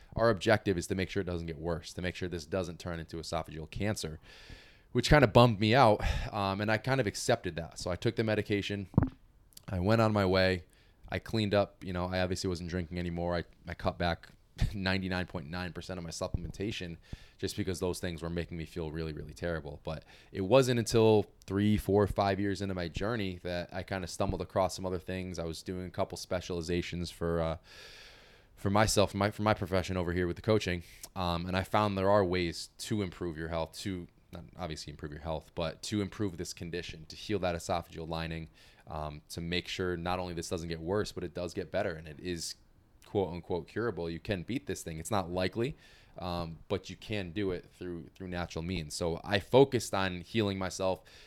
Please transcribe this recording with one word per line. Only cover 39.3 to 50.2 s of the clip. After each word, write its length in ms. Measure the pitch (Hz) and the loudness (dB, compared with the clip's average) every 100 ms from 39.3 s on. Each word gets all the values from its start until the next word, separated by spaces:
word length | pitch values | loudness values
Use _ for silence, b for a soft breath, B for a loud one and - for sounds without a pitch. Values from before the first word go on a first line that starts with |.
| - | -8
make 280 | 85 90 - | -4 -2 -2
sure 260 | - 92 87 | -4 -2 -2
not 240 | 87 90 | -2 -4
only 140 | 90 | -4
this 160 | 85 - | -6 -6
doesn't 180 | 90 82 | -6 -4
get 140 | 80 | -6
worse, 320 | 80 104 98 | -2 -2 -2
but 100 | - | -6
it 100 | 87 | -8
does 200 | 87 90 | -6 -6
get 180 | 98 82 | -6 -4
better. 220 | 92 104 | -2 -2
And 140 | 80 80 | -6 -10
it 120 | 73 | -10
is 360 | 90 85 - - _ _ _ _ - | -6 -6 -6 -10 _ _ _ _ -4
quote 260 | 107 87 | -2 0
unquote 380 | 85 - 90 78 | -4 -6 -6 -4
curable. 400 | 101 117 87 85 | -4 -4 -4 -6
You 100 | 82 | -6
can 240 | - 98 | -4 -4
beat 240 | 82 123 - | -4 -6 -6
this 140 | 90 | -8
thing. 180 | - 80 | -8 -10
It's 120 | 80 | -4
not 200 | 104 85 | -2 -2
likely, 460 | 90 92 104 123 - B B B - | 0 0 0 -4 -6 B B B -10
um, 400 | 90 87 82 80 - | -6 -4 -6 -10 -4
but 220 | 98 - | -4 -4
you 60 | 90 | -12
can 360 | - 107 90 | -6 -6 -4
do 200 | 90 98 | -2 -2
it 140 | 87 - - | -2 -8 -12
through, 300 | 90 85 73 - | -10 -10 -12 -12
through 120 | 92 | -6
natural 360 | 87 85 82 | -4 -4 -4
means. 300 | 85 90 76 | -4 -4 -4
So 280 | - 87 85 | -4 -2 -2
I 160 | - 101 | 0 -2
focused 540 | - 127 139 - - | 6 8 8 4 -2
on 280 | 98 95 90 | -2 0 -2